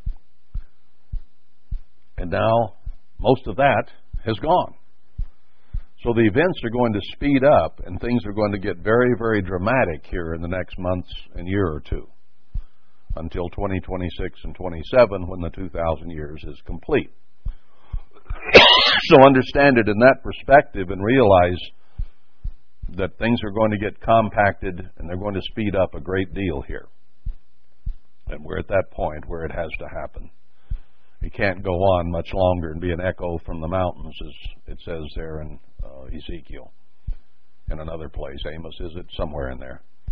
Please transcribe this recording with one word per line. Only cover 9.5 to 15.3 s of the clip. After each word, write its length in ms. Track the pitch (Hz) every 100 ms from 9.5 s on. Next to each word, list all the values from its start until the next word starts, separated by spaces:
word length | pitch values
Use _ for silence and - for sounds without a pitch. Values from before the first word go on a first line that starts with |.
| 90 101 127 98 76 -
here 240 | 92 82 82
in 60 |
the 60 | 87
next 300 | 92 85 -
months 320 | 90 92 - - -
and 140 | 90 87
year 200 | 101 90
or 140 | 76
two, 260 | - - - - - - - - - - - - - 78
until 340 | 82 90 87
twenty 300 | - 101 92
twenty-six 600 | - 92 90 - 90 -
and 100 | - -
twenty-seven, 720 | 92 82 - 127 110 98
when 140 | 90